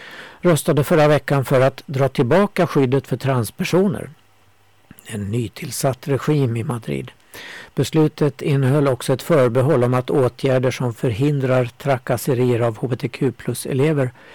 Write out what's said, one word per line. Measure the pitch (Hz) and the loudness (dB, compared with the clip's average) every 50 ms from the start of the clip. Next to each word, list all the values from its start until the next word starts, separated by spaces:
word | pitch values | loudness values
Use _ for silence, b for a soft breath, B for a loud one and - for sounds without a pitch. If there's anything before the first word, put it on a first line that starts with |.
| B B B B B B B B | B B B B B B B B
röstade | B 175 160 139 - 180 143 147 139 | B 2 2 2 2 0 0 0 2
förra | - 180 156 147 | 2 4 4 4
veckan | 151 151 139 - - 143 139 123 | 4 4 2 2 0 0 0 2
för | - 139 127 | 2 4 4
att | 131 135 - - - | 4 2 0 -2 -8
dra | - 139 127 139 127 | -6 -2 0 0 0
tillbaka | - - 131 117 151 190 208 - - - 170 | 0 0 2 2 4 2 2 2 0 -2 -2
skyddet | - - 151 135 123 135 135 - | 0 2 2 2 2 2 0 -2
för | - 135 | -4 -6
transpersoner. | 123 - 135 131 123 110 - - - 190 - - 180 190 202 - - 82 139 156 _ _ _ _ _ _ _ _ _ _ _ _ _ _ - - - - | -4 -2 0 0 0 -2 -4 -6 -8 -4 0 2 2 2 2 0 -4 -8 -12 -16 _ _ _ _ _ _ _ _ _ _ _ _ _ _ -20 -20 -20 -16
En | - 117 101 101 98 | -12 -10 -8 -6 -4
nytillsatt | 110 123 113 95 - - 165 127 - - - 135 123 - - | -4 -4 -4 -6 -8 -12 -12 -12 -6 -4 -2 -2 -2 -4 -4
regim | 143 139 117 - 151 151 143 135 117 117 | -4 -4 -2 0 0 0 2 0 0 -2
i | 117 110 | -4 -4
Madrid. | 143 123 113 - - 69 67 123 127 - _ B B B B B B B B B B B | -4 -6 -6 -6 -6 -6 -6 -8 -10 -16 _ B B B B B B B B B B B
Beslutet | - 131 - - 160 156 151 - - 156 139 - - | -4 -2 0 2 2 2 2 0 0 -2 -2 -2 -2
innehöll | - 160 139 139 135 127 143 151 143 | -2 0 0 2 2 2 2 2 2
också | 139 123 127 - - 131 | 0 0 -2 -2 -2 -4
ett | 127 | -2
förbehåll | - - 170 143 127 123 117 131 123 147 156 123 120 | 0 2 4 4 4 4 2 2 2 2 2 2 2
om | 123 127 | 2 0
att | 127 127 - | 0 0 0
åtgärder | - 147 127 123 - - - 135 127 131 123 127 | 0 0 0 0 0 -2 -2 0 2 2 0 0
som | - - 131 120 113 | -2 -2 -4 -6 -4
förhindrar | - - 127 104 98 139 147 147 139 131 127 127 127 127 | -4 -4 -4 -2 0 0 0 0 0 0 0 2 0 0
trakasserier | 123 - - - 139 135 127 - - 127 - - 156 131 117 127 123 120 110 | -2 -6 -6 -2 -2 -2 -2 -2 -4 -4 -2 -2 -2 0 2 2 2 2 2
av | 120 117 110 | 0 -2 -2
H | - 139 | -4 -6
B | 120 123 | -6 -4
T | - - - | -4 -6 -6
Q | - - 147 127 | -4 -2 -2 -2
plus-elever | - - - - 120 - - - 147 131 143 160 156 143 131 127 - B B B | -2 -4 -6 -8 -6 -6 -6 -4 -2 0 0 2 2 0 -2 -2 -4 B B B